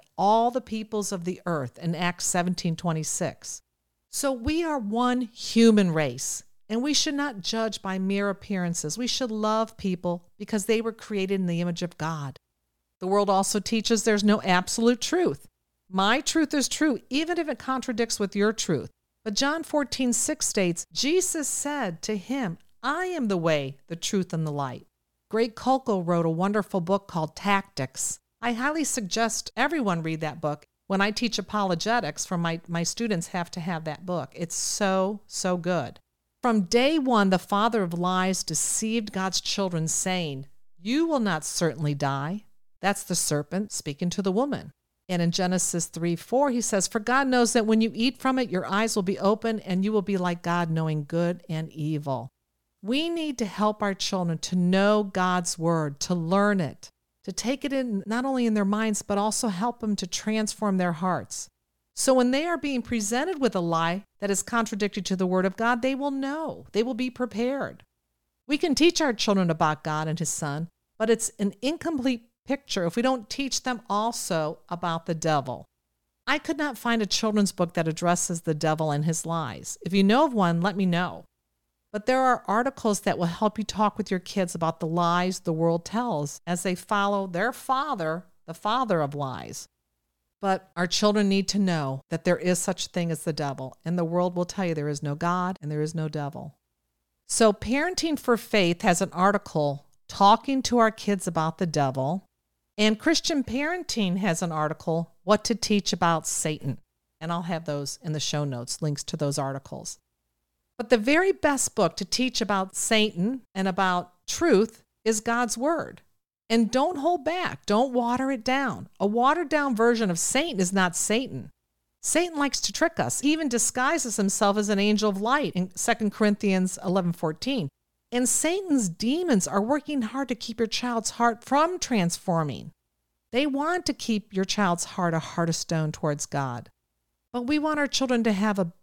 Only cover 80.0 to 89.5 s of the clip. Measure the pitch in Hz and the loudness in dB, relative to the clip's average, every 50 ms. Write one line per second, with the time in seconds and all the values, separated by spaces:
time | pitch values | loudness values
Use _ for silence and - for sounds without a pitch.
80 | 196 196 220 262 311 294 247 214 185 170 170 165 170 208 180 202 190 180 170 170 | 6 6 6 6 6 4 4 4 4 4 4 2 0 0 0 2 2 2 2 2
81 | 180 156 85 165 - _ _ _ _ _ _ _ _ _ _ _ _ _ - 208 | 0 -2 -6 -10 -14 _ _ _ _ _ _ _ _ _ _ _ _ _ -10 -4
82 | 208 - 254 262 262 254 247 - - - 196 226 247 269 - - - 220 202 - | 0 2 2 4 4 4 4 2 0 0 0 2 2 0 -4 -2 0 0 0 2
83 | - 202 147 - 180 170 170 - 220 208 - - 208 - - 185 214 202 - - | 0 0 0 2 0 -2 0 2 0 0 0 0 -6 -4 0 0 0 0 0 -2
84 | 196 - 202 180 - - - 202 185 175 - 170 165 160 165 - 175 160 165 175 | -4 -4 -4 -4 -4 -4 -2 -2 -2 -2 -2 -2 -2 -2 -2 -2 -4 -2 0 2
85 | 175 170 175 175 180 185 180 - - 170 160 160 165 165 165 170 170 - - 226 | 2 2 2 2 2 0 -2 -4 -4 -4 0 2 2 2 2 0 -2 -4 -4 -2
86 | 247 240 202 147 147 143 - - - 170 180 170 - 190 180 175 - - 214 202 | -2 0 -2 -2 -2 -4 -6 -10 -6 -4 -4 -2 0 -2 -2 -2 -2 -2 0 2
87 | 202 202 202 196 190 190 170 170 208 247 262 - - - 262 262 285 311 277 202 | 2 2 2 0 -2 -4 -2 -2 -2 -2 -2 -4 -2 0 0 0 0 -2 -4 -2
88 | 160 156 160 175 180 - _ _ _ - 165 - - - 226 262 262 214 190 160 | -2 -2 -2 -4 -6 -14 _ _ _ -14 -14 -6 -2 0 0 0 2 2 2 2
89 | 147 139 143 143 143 131 120 80 60 55 | 2 0 -2 -6 -6 -6 -6 -10 -10 -12